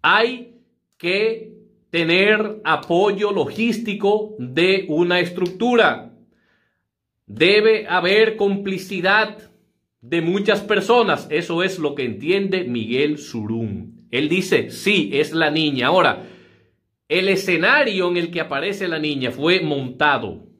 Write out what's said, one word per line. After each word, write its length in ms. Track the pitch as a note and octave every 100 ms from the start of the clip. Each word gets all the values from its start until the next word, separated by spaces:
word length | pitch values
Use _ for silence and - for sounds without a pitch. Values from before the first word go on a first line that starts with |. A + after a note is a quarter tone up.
Hay 540 | D#3 G3 A#3 B3+ - - _ _ _ _
que 560 | E3+ F#3+ A3 A3+ - - _ _ _
tener 720 | E3+ E3 F3 G3+ G#3+ G#3+ G#3+
apoyo 680 | D#3 D3+ - F3 G3+ G3 G#3
logístico 1040 | F#3+ C3+ - A#3 A3+ G#3+ F#3+ G3 G#3 G#3+ -
de 460 | B2+ C3+ F3+ F#3+ F#3
una 300 | D3+ F3 F3
estructura. 920 | F3+ - F3 - A#3 A#3+ F#3+ A2+ - - _ _ _ _ _ _ _ _ _ _ _
Debe 640 | G#2 E3 G#3 G#3+ G#3+ G#3+
haber 480 | F3+ F3 G#3 A3 A3
complicidad 1040 | G3+ G3 G3+ F#3+ - G3 F3+ G#3 G#3+ G#3+ - _ _ _ _ _
de 200 | A#2+ E3+
muchas 400 | E3 F#3+ G#3 G3+
personas. 640 | G3 G#3 - A#3+ G#3 C#3+ -
Eso 320 | D3+ E3 E3+
es 160 | F#3 F#3
lo 160 | D3+ C#3
que 100 | B2
entiende 580 | G2 D3 F#3+ G3 F#3
Miguel 540 | B2 A#2+ A2 B2 D3 D3
Surún. 920 | - A#2 G#2 A2+ A2+ F#2 - - -
Él 180 | B2 D3+
dice, 400 | F3+ F3+ C#3 -
"Sí, 400 | - - G3 D3
es 200 | C#3 D3
la 160 | D#3+ D#3
niña". 360 | D#3 D#3 C3 B2
Ahora, 400 | F3+ D#3 G#2+ - - - _ _ _ _ _ _
el 220 | E3 F#3+
escenario 800 | F#3+ F#3+ E3+ F#3 C#4+ C4 F#3+ F3+
en 80 | F3
el 140 | E3+
que 100 | E3+
aparece 460 | D#3 C#3 E3+ G3+ F#3
la 120 | D#3+
niña 320 | D3+ C#3 B2+
fue 300 | - D3+ F3+
montado. 840 | D#3+ C#3+ C3 B2 D3 C3+ G#2+ E2 - _